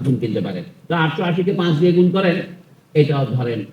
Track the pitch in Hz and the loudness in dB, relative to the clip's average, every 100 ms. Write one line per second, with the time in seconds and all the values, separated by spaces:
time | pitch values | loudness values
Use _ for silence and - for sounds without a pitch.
0 | 127 120 117 104 98 90 - - - 170 | -2 -2 -2 -4 -4 -8 -12 -14 -6 -2
1 | 160 151 175 170 185 190 175 147 180 175 | -2 -2 -2 -2 0 0 0 2 4 4
2 | 180 190 190 165 - - - _ _ 151 | 4 2 0 0 -4 -14 -20 _ _ 2
3 | 147 143 107 123 120 113 - | 2 2 0 -2 -2 -4 -6